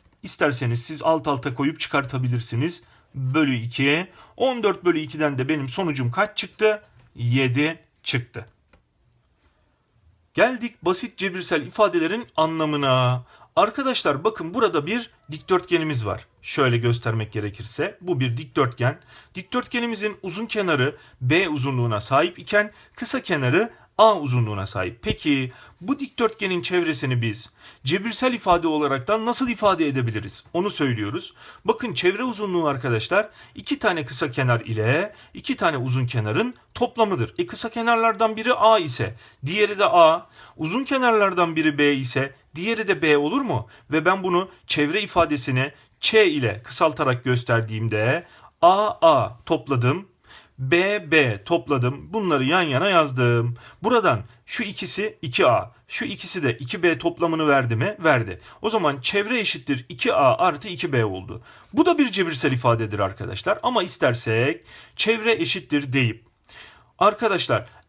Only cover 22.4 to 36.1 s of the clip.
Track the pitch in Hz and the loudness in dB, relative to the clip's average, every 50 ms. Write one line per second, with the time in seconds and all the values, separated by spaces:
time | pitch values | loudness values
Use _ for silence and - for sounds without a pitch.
22.4 | - - 202 208 208 214 - - - _ _ - 247 - - 254 - - 170 147 | -8 -2 0 0 0 0 -6 -14 -20 _ _ -8 -6 -4 -4 -4 -4 -2 -2 0
23.4 | 131 123 135 180 226 233 - - - _ _ - 214 220 208 175 147 135 123 123 | 2 2 2 2 2 0 -4 -12 -20 _ _ 6 6 6 6 4 0 -2 0 0
24.4 | 113 107 104 98 95 - - 98 92 90 - - - 107 - - - 156 143 135 | 0 -2 -2 -4 -6 -6 -6 -4 -6 -6 -6 -6 -6 -6 -6 -4 -2 0 0 0
25.4 | 131 127 - - - - - _ 175 196 277 - 277 - - - 240 220 226 - | -2 -4 -8 -14 -20 -20 -20 _ -6 -6 -6 -6 -6 -10 -4 -2 -2 -2 -2 -4
26.4 | 202 190 185 175 - - 180 180 170 160 151 127 147 131 127 120 113 113 104 - | -4 -4 -4 -4 -4 -2 0 0 0 0 -2 -2 -2 -2 -2 0 -2 -2 -4 -6
27.4 | - - _ _ - - - _ - 131 160 196 196 233 214 - 254 254 240 220 | -10 -16 _ _ -20 -20 -20 _ -6 -4 -4 -2 -2 -4 -4 -2 0 0 -2 0
28.4 | - 196 175 170 160 165 156 151 151 139 139 135 120 - 208 226 220 233 240 - | 2 2 2 4 2 0 0 0 0 0 0 -2 0 -2 -2 0 0 -2 -2 -2
29.4 | 262 240 233 - 220 202 185 160 160 143 135 131 120 117 104 107 - - - - | -2 -4 -2 0 2 2 2 2 0 0 0 -2 -2 -2 -2 -4 -6 -8 -12 -16
30.4 | - _ - 170 190 208 - - 147 135 120 107 104 101 127 185 - - - - | -14 _ -4 -4 -4 -2 -2 -2 0 0 0 -2 -4 -4 -6 -8 -10 -12 -16 -20
31.4 | - - - - - - 233 - 247 226 156 - 180 180 190 208 254 254 226 190 | -20 -20 -20 -4 -2 -2 -2 -2 -4 -6 -4 0 2 2 2 0 -2 -6 -4 -4
32.4 | 208 196 180 175 160 147 139 131 123 131 117 110 113 - 175 196 214 - - - | -4 -2 -2 0 0 0 0 -2 -2 -2 -2 -2 -2 0 0 0 0 -2 -6 -20
33.4 | - - _ - - - 285 - - 208 180 160 143 120 - - 165 143 123 - | -20 -20 _ -16 -8 -6 -6 -2 0 0 0 0 -4 -6 -4 -4 -4 -4 -2 0
34.4 | 131 123 120 117 117 - 113 107 107 113 135 160 196 214 - - - - - - | 0 2 0 0 -2 -4 -4 -2 0 2 2 0 0 -4 -8 -14 -20 -20 -20 -12
35.4 | - - 269 - 208 170 151 131 117 131 123 131 127 120 | -8 -6 -4 0 0 0 0 0 -2 -2 0 0 -2 -2